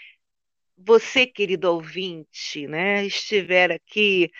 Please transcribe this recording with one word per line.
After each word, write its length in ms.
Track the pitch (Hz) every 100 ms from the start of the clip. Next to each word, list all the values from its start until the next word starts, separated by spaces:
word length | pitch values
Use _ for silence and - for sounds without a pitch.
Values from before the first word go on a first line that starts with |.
| - _ _ _ _ _ _ _
você, 500 | 185 226 - 262 254
querido 440 | - 202 185 185
ouvinte, 960 | 170 156 165 185 165 151 - - 156 143
né, 380 | 156 190 202 202
estiver 640 | - - 214 170 180 180
aqui, 580 | 165 _ 214 208 190 165 -